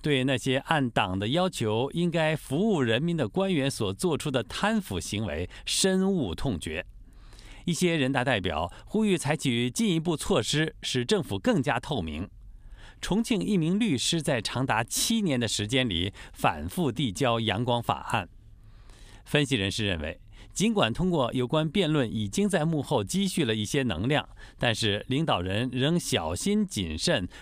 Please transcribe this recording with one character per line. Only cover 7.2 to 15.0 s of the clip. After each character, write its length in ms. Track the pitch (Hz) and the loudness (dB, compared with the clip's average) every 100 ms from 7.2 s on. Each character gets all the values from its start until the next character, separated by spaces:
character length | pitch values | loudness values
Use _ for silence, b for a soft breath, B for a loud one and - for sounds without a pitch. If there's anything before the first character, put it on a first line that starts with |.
| B B B B - | B B B B -4
一 80 | |
些 220 | 165 175 165 | 0 2 2
人 160 | 131 | 2
大 120 | 135 | 2
代 160 | 127 110 | 2 2
表 320 | 90 76 87 B - | 2 -2 -4 B -4
呼 180 | 214 | 0
吁 140 | 214 170 | 2 2
采 180 | 143 156 | 0 0
取 360 | 135 117 123 | 2 2 0
进 240 | - 226 165 | 0 2 2
一 40 | |
步 160 | 165 156 | 0 -2
措 280 | - 156 | 2 2
施， 320 | - 147 151 - | 2 0 0 -4
使 200 | - 127 | -4 -2
政 200 | 120 208 | 2 2
府 160 | - 98 | 2 -2
更 240 | 247 190 | 2 2
加 160 | 143 120 | 2 -2
透 220 | - 131 | -2 -4
明。 280 | 80 76 98 - - - B B B B | -4 -6 -8 -12 -20 -20 B B B B
重 240 | - 202 | -2 0
庆 180 | 226 202 | 2 0
一 160 | 175 196 | 2 2
名 220 | 160 202 | 2 2
律 180 | 233 123 | 2 2
师 240 | - 165 | 0 0
在 180 | 151 123 | 0 0
长 240 | - 117 | -2 -2
达 200 | 131 110 | 0 0
七 400 | 120 - | 0 -2